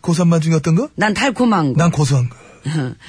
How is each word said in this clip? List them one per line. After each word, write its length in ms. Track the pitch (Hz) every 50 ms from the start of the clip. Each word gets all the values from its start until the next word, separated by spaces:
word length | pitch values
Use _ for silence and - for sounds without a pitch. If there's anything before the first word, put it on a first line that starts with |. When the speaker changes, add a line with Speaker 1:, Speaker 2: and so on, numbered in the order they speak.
Speaker 1:
고소한 280 | - 180 165 170 175 165
맛 120 | 170 160
중에 140 | 151 165 165
어떤 220 | 151 - 165 160
거? 120 | 202 277 - -
Speaker 2:
난 180 | - 208 220 196
달콤한 580 | - 262 277 - - 247 233 208 175 151 135
거. 60 | 123 151
Speaker 1:
난 120 | 170 170
고소한 380 | - 147 151 123 143 131 123 120
거. 80 | - - - - - - -
Speaker 2:
<laughs> 300 | 143 160 151 127 123 - - -